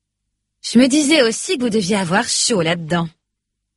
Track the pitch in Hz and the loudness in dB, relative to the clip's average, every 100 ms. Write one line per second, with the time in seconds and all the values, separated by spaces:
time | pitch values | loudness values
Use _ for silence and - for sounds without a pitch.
0 | _ _ _ _ _ _ - 226 262 294 | _ _ _ _ _ _ 0 4 4 4
1 | 277 311 226 220 - 330 240 214 180 208 | 2 2 2 0 -4 -4 -2 -2 -2 -2
2 | 180 196 247 - - 208 165 175 156 170 | 0 -2 -2 -2 -2 0 0 -2 -2 -4
3 | 165 _ _ _ _ _ _ | -4 _ _ _ _ _ _